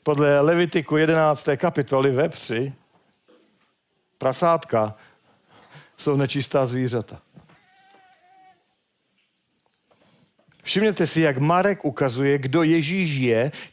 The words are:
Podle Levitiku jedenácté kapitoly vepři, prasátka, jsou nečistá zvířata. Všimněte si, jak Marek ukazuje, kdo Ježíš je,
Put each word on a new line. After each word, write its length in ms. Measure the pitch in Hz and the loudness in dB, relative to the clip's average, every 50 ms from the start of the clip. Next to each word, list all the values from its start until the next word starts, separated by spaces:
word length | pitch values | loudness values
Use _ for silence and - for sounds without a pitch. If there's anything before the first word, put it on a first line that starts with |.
| - | -4
Podle 360 | 151 151 143 147 143 143 143 | -2 0 2 4 4 4 4
Levitiku 580 | 143 151 170 170 180 160 - 180 147 - 151 151 | 4 4 4 2 2 0 -2 -4 -2 0 0 2
jedenácté 600 | 156 156 160 160 156 151 147 - - - 143 127 | 2 2 4 4 4 2 2 0 0 -2 -2 0
kapitoly 540 | - 170 - 151 135 - 139 131 135 139 | 0 -2 -2 -2 -2 0 0 2 2 2
vepři, 600 | 131 127 151 156 147 - - - 120 117 131 139 135 - _ _ _ _ _ _ _ _ _ _ _ _ _ _ _ _ _ _ _ _ _ _ _ _ _ _ _ - | 2 2 0 -2 -4 -8 -10 -6 -4 -4 -4 -6 -8 -12 _ _ _ _ _ _ _ _ _ _ _ _ _ _ _ _ _ _ _ _ _ _ _ _ _ _ _ -4
prasátka, 760 | - 135 131 - 180 170 165 160 - - - 113 110 107 104 - - - _ _ _ _ _ _ _ _ _ - - - - 147 - _ _ - | -4 -4 -2 0 2 2 2 2 0 -2 0 0 0 -2 -4 -10 -20 -20 _ _ _ _ _ _ _ _ _ -20 -20 -20 -20 -20 -20 _ _ -6
jsou 180 | - 147 143 | -2 0 0
nečistá 500 | 139 139 123 - 139 131 - - 143 131 | 0 0 0 -2 -4 -4 -2 0 0 0
zvířata. 560 | 120 123 127 127 123 120 117 104 - - - _ _ - - - _ _ _ _ _ _ 784 762 762 784 784 762 740 740 719 698 719 762 762 762 762 _ _ _ _ _ _ _ _ _ _ _ _ _ _ _ _ _ _ _ _ _ _ _ _ _ _ _ _ _ _ _ _ _ _ _ _ _ _ _ _ - - - - | 0 -2 -2 -4 -2 -4 -4 -6 -8 -12 -20 _ _ -20 -20 -20 _ _ _ _ _ _ _ _ _ _ -20 _ _ _ _ _ _ _ _ -20 -20 _ _ _ _ _ _ _ _ _ _ _ _ _ _ _ _ _ _ _ _ _ _ _ _ _ _ _ _ _ _ _ _ _ _ _ _ _ _ _ _ -20 -14 -8 -4
Všimněte 380 | - 190 208 220 185 - 180 151 | -2 0 0 0 0 0 -2 -2
si, 140 | - 160 | 0 2
jak 160 | 160 151 139 127 | 2 2 2 2
Marek 480 | 139 156 170 180 185 202 196 196 - | 0 2 2 2 2 0 0 -2 -4
ukazuje, 520 | 151 117 - 147 131 113 127 139 139 143 143 | -6 -4 -2 -2 -2 -2 0 0 0 0 0
kdo 260 | 131 131 131 170 165 | 0 0 0 2 2
Ježíš 480 | 156 165 165 151 143 180 196 185 160 | 2 2 2 0 -2 -2 -2 -2 -2
je, 400 | 143 135 127 120 113 110 120 151 - - - - | -2 -2 0 2 2 2 0 -2 -4 -8 -16 -18